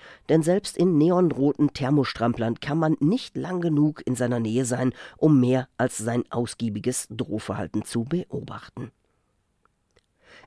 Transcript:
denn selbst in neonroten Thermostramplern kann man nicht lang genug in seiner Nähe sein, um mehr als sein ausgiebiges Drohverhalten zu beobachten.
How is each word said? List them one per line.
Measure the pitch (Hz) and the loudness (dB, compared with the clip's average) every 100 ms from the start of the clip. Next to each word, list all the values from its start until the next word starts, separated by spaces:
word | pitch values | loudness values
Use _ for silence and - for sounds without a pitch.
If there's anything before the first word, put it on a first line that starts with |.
| - - - | -20 -10 0
denn | 160 | 2
selbst | 160 190 - - | 4 0 -2 0
in | 190 151 | 2 4
neonroten | 165 180 175 127 139 - 143 | 4 4 2 2 0 2 0
Thermostramplern | - 131 147 123 - 117 117 113 113 | 0 0 2 0 0 -2 0 -2 -4
kann | - 156 | -4 0
man | 160 160 | 0 2
nicht | 147 247 - - | 2 0 -4 -10
lang | 151 180 | -6 -4
genug | 170 147 151 151 | 0 2 2 0
in | - 123 | -4 -2
seiner | 123 120 | 0 0
Nähe | 110 117 | 0 0
sein, | 120 123 127 - - - | 0 0 -2 -4 -10 0
um | 156 143 | 4 6
mehr | 123 131 127 - | 6 2 0 -2
als | 127 - | -2 -2
sein | 110 120 - | -4 -4 -4
ausgiebiges | 117 117 - 117 104 123 123 - | -4 -4 -4 -4 -4 -4 -4 -6
Drohverhalten | 107 - 107 - 101 92 107 | -8 -6 -6 -4 -6 -4 -6
zu | - 117 | -4 -4
beobachten. | 120 175 - 139 - 104 - - 123 _ _ _ _ _ _ _ _ _ _ _ _ _ _ - | -2 -4 -4 -10 -10 -14 -14 -14 -14 _ _ _ _ _ _ _ _ _ _ _ _ _ _ -20